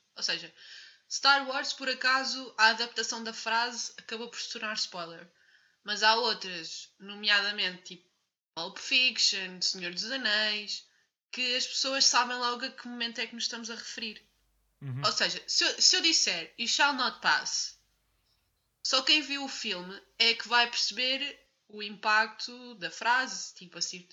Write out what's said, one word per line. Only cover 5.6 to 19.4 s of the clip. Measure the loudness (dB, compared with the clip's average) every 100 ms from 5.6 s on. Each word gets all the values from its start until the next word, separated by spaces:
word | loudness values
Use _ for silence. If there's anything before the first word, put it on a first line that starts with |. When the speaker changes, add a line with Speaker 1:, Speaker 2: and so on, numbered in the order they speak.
| _ _
Speaker 1:
Mas | -8 2
há | 4 6
outras, | 4 -2 -6 -10 -10 -12 -14 _
nomeadamente, | -16 -4 2 4 4 0 -4 -4
tipo, | -12 -20 _ _ _ _ _
Pulp | -8 -8 -8
Fiction, | 0 2 2 4 2 2 -4 -4
Senhor | -2 -2 -4
dos | -6 -6
Anéis, | -4 0 2 2 -2 -6 -10 -12 _ _ _ _
que | -6 -2 -2
as | -2
pessoas | -2 -2 4 4
sabem | 4 2 0
logo | -2 -2
a | -6
que | -10 -12
momento | -6 -6 -6
é | -8
que |
nos | -6
estamos | -6 -6 -10
a |
referir. | -12 -12 -10 -10 -10 -18 _ _ _ _ _
Speaker 2:
Uhum. | -8 -2
Speaker 1:
Ou | 0
seja, | 2 0 0 -2
se | 2
eu, | 2 6
se | 6 6
eu |
disser | 6 4 2 0 -6 -6
"You | 0
shall | 4 4
not | 4 0 0
pass", | 2 2 2 -2 -4 -8 _ _ _ _ _ _ _ _ _ _ -2
só | 0
quem | 4 2
viu | 2 -4